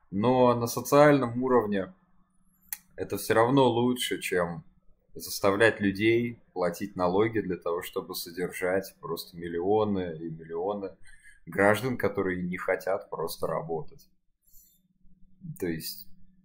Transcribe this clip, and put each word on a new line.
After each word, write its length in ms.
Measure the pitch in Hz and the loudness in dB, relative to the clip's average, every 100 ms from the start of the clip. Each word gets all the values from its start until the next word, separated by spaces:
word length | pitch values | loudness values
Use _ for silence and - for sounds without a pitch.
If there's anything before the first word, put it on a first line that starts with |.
| _ | _
Но 440 | 95 117 127 123 117 | 0 2 6 6 4
на 120 | 117 | 0
социальном 720 | - 123 143 147 143 123 120 | -4 4 8 8 6 2 -2
уровне 500 | 127 123 107 101 92 - _ _ _ _ _ _ _ - _ - | 2 2 2 -2 -4 -10 _ _ _ _ _ _ _ -16 _ -10
это 220 | 92 101 | -8 -4
все 160 | - | 2
равно 360 | 110 117 139 127 | 4 6 6 6
лучше, 500 | 117 123 120 - 95 | 4 2 0 -4 -4
чем 440 | - 90 85 82 - _ - - _ | -2 0 0 -4 -14 _ -20 -20 _
заставлять 680 | - - - 101 101 110 104 | -14 -10 -2 2 4 4 4
людей 580 | 101 95 113 117 120 117 _ | -2 2 2 2 0 -8 _
платить 420 | 90 90 87 98 92 | -4 -4 -4 -8 -2
налоги 440 | 90 95 117 110 | 0 2 2 0
для 160 | 92 87 | -4 -4
того, 240 | 85 87 | -4 -4
чтобы 340 | - 95 80 92 | -6 -8 -8 -10
содержать 800 | 87 85 87 - 92 98 95 - | -10 -6 -6 -4 -2 -2 -4 -10
просто 340 | 85 82 - 85 | -10 -8 -10 -12
миллионы 800 | 85 85 92 107 104 98 90 80 | -8 -4 0 2 2 -2 -4 -8
и 120 | 82 | -10
миллионы 640 | 80 80 82 95 104 95 - - - - - - | -12 -10 -6 -4 -6 -8 -12 -20 -20 -20 -20 -6
граждан, 520 | 90 101 107 131 120 | 2 4 4 0 -2
которые 440 | 98 - 92 90 | -2 0 -2 -2
не 160 | 90 90 | -4 -4
хотят 520 | - 92 - 95 - | -2 -2 -2 -4 -6
просто 380 | 78 82 - 87 | -6 -6 -4 -4
работать. 640 | 80 80 82 76 - _ _ _ _ _ - _ _ _ _ - - - - 175 - | -4 -4 -6 -8 -14 _ _ _ _ _ -20 _ _ _ _ -20 -20 -20 -16 -14 -8
То 80 | - | -6
есть, 400 | 160 - - - - - _ | -6 -8 -12 -14 -16 -18 _